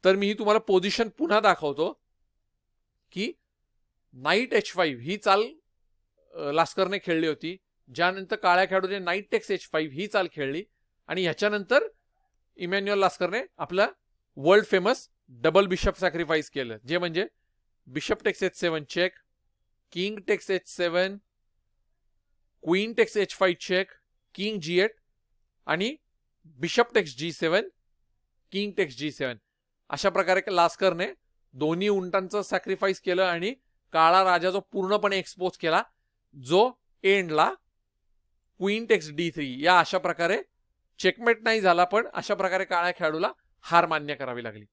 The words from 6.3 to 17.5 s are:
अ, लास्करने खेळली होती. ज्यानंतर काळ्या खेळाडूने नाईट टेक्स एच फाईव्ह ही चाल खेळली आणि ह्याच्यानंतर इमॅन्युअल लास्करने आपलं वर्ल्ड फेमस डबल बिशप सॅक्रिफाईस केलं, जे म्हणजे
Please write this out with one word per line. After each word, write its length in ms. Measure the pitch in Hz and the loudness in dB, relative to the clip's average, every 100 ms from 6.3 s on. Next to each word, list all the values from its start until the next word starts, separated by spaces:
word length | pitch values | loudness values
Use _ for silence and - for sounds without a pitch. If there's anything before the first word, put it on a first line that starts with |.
अ, 180 | 165 147 | -10 -4
लास्करने 460 | 151 160 - 185 196 | 0 0 0 -2 -2
खेळली 280 | - 160 160 | -2 -2 0
होती. 300 | 143 156 185 _ _ _ | -4 -8 -12 _ _ _
ज्यानंतर 420 | 123 175 190 185 208 | -2 -2 -2 -8 -2
काळ्या 280 | 185 180 | 2 4
खेळाडूने 340 | 190 190 185 196 | 4 0 -2 -6
नाईट 320 | 175 185 208 | -4 -4 -2
टेक्स 200 | 226 - | -4 -2
एच 200 | 190 - | -6 -4
फाईव्ह 220 | 156 156 | -4 -4
ही 120 | 135 202 | -6 -4
चाल 220 | 208 175 | -2 -2
खेळली 320 | - 135 147 208 _ _ _ - | -4 -6 -6 -10 _ _ _ -8
आणि 160 | 175 | -4
ह्याच्यानंतर 600 | 175 156 208 208 190 269 453 _ _ _ _ _ _ - | -2 0 -2 -2 2 2 2 _ _ _ _ _ _ -12
इमॅन्युअल 420 | 175 196 196 202 | -4 -4 0 2
लास्करने 420 | 190 - 175 214 - _ | 2 0 -4 -4 -8 _
आपलं 280 | 156 180 226 - _ _ _ - | -6 0 0 -2 _ _ _ -2
वर्ल्ड 300 | 143 202 208 | 6 6 6
फेमस 420 | 190 185 262 - _ _ | 0 2 -2 -6 _ _
डबल 380 | 123 147 170 196 | -2 4 4 4
बिशप 300 | 180 208 - | 0 -2 0
सॅक्रिफाईस 540 | 180 165 160 156 151 | -4 -2 -2 -2 -2
केलं, 260 | 143 123 110 123 | -8 -8 -10 -4
जे 100 | 170 | -2
म्हणजे 280 | 175 165 226 _ _ | -2 -4 -6 _ _